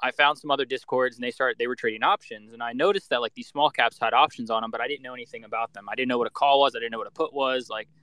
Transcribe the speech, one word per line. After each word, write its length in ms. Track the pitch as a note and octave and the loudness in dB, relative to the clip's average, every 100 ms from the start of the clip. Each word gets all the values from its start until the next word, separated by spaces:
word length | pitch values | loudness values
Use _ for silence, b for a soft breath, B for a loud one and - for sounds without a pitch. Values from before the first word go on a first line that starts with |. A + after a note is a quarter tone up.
I 80 | B2+ | -2
found 260 | - D3 D3+ | 4 4 4
some 140 | D3+ | -2
other 140 | D#3 | -2
Discords 500 | B2+ C3 - B2+ B2+ A#2 | 0 -4 -2 0 0 -2
and 60 | |
they 80 | A#2+ | -8
started, 260 | - C3 A2+ | -2 -2 0
they 100 | A#2+ | -4
were 80 | B2 | -2
trading 260 | A#2 A2 | -4 0
options. 500 | C3+ G3+ - A2 G#2+ | 0 0 -4 -18 -18
And 100 | A#2 | -10
I 80 | A#2 | -8
noticed 380 | A#2+ E3+ G3 - | 0 0 0 0
that, 100 | B2 | -2
like, 140 | A#2 | -2
these 120 | - A#2+ | -6 -8
small 240 | C#3+ D3 | 0 0
caps 280 | - A#2 - | 2 0 2
had 120 | A#2 | 2
options 380 | A#2 D3 - A2+ | 4 4 0 -4
on 140 | A2 | -2
'em, 80 | A2+ | -2
but 80 | A2+ | -4
I 80 | B2 | -6
didn't 140 | C#3+ | -6
know 120 | B2+ | -10
anything 300 | B2+ A#2 A#2 | -14 -14 -16
about 280 | A2 A2+ A2+ | -8 -6 -6
them. 160 | G2+ G2+ | -8 -8
I 60 | |
didn't 140 | A2 B2+ | -4 0
know 100 | B2 | 2
what 80 | A2+ | 0
a 40 | |
call 280 | - C#3+ C#3 | 2 4 6
was. 160 | C#3 | 4
I 60 | A#2 | 2
didn't 120 | A#2 | -6
know 60 | A2+ | -6
what 80 | G2+ | -8
a 60 | |
put 200 | - D#3 | -4 -4
was. 380 | C#3 C3+ C3 A#2+ | -2 -2 -2 -4
Like, 180 | A2 G#2+ _ | -8 -10 _